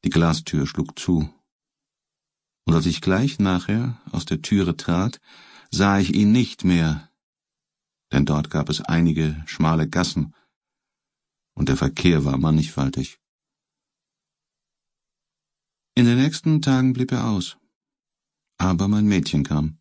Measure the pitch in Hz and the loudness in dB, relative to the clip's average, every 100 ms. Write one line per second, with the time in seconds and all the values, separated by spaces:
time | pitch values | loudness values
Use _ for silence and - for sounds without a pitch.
0 | - 80 85 78 - 76 71 - 76 - | 0 2 2 0 -4 -4 -4 -4 -8 -8
1 | - 87 78 _ _ _ _ _ _ _ | -2 -2 -2 _ _ _ _ _ _ _
2 | _ _ _ _ _ _ - 82 80 78 | _ _ _ _ _ _ 0 2 0 -2
3 | - 95 135 - 98 90 - 107 123 120 | 0 0 0 0 0 0 -2 -2 -2 -8
4 | - - - 80 - 101 90 80 - 87 | -8 -8 -4 -6 0 0 2 -2 -2 0
5 | 104 - _ - - - _ - 101 98 | 0 -6 _ -20 -20 -20 _ 0 2 2
6 | 87 87 104 120 117 - 92 87 82 78 | 2 2 4 4 2 -2 2 2 2 -2
7 | - _ _ _ _ _ _ _ _ _ | -8 _ _ _ _ _ _ _ _ _
8 | _ 69 71 73 73 78 71 76 - 82 | _ 0 2 0 -2 -4 -2 -6 -2 2
9 | 85 78 78 78 78 - 80 80 78 90 | 2 2 -2 -4 -12 -2 0 2 0 -2
10 | 87 - 73 _ _ _ _ _ _ _ | -2 -4 -6 _ _ _ _ _ _ _
11 | _ _ _ _ _ - 69 65 71 - | _ _ _ _ _ -4 -2 0 -2 0
12 | 90 80 69 67 78 78 - - 69 - | 2 2 0 0 2 0 0 -4 -4 -4
13 | 65 - _ _ _ _ _ _ _ _ | -8 -12 _ _ _ _ _ _ _ _
14 | _ _ _ _ _ _ _ _ _ _ | _ _ _ _ _ _ _ _ _ _
15 | _ _ _ _ _ _ _ _ _ - | _ _ _ _ _ _ _ _ _ 2
16 | 120 120 135 - 165 156 151 131 127 123 | 4 4 0 0 0 0 2 2 2 0
17 | 127 123 117 101 87 - _ _ _ _ | -2 -2 -2 -4 -6 -12 _ _ _ _
18 | _ _ _ _ _ _ 92 87 98 104 | _ _ _ _ _ _ -2 0 0 2
19 | 104 95 - 78 69 76 78 - | 2 2 0 -2 0 -2 -4 -8